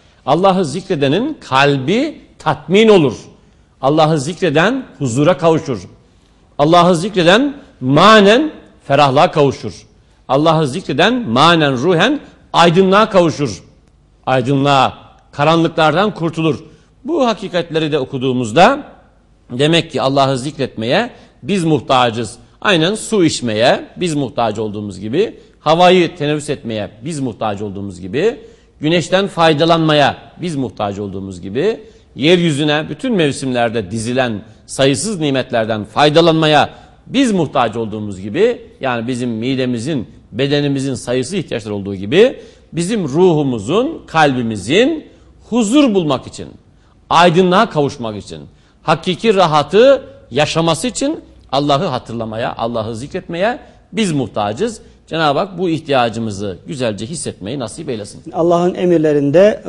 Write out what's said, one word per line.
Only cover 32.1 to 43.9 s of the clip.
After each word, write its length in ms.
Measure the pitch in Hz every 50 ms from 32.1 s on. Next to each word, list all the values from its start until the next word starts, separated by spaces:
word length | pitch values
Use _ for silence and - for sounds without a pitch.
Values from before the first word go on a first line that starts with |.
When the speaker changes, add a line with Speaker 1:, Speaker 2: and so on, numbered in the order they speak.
| -
Speaker 1:
yeryüzüne 720 | - 127 160 185 175 170 165 143 135 156 151 147 151 151 -
bütün 260 | 151 - - 262 233
mevsimlerde 760 | 180 160 139 - - 139 131 123 120 120 117 107 117 98 87
dizilen 520 | 107 113 107 120 123 131 127 120 107 95 - - - _ _
sayısız 540 | - - - 135 139 139 - 165 220 214 165
nimetlerden 640 | 156 143 135 131 120 - 120 113 110 107 113 107 101
faydalanmaya 840 | - - 131 147 156 147 165 170 170 160 160 160 151 151 143 113 - - - - - - _ _
biz 260 | - - 254 277 233
muhtaç 440 | 202 180 151 - - 139 120 113 104
olduğumuz 440 | 117 113 104 107 107 104 104 95 90
gibi, 420 | 95 107 101 160 214 247 233 226 - - - -
yani 280 | 131 127 123 117 113 123
bizim 220 | 131 117 127 123
midemizin, 800 | 113 110 113 131 135 127 131 123 123 113 110 151 165 123 - - - - _ -
bedenimizin 600 | - 110 139 139 143 147 147 143 139 135 131 139 127
sayısız 400 | 110 - 123 123 131 127 131 196
ihtiyaçları 400 | 190 - - 120 117 104 110 104
olduğu 200 | 101 95 101 101
gibi, 460 | 92 101 104 139 185 233 262 - - - - - _ _ -
bizim 360 | - 160 170 180 240 214 170 131
ruhumuzun, 920 | 135 165 185 185 160 151 147 135 123 110 95 117 170 220 262 330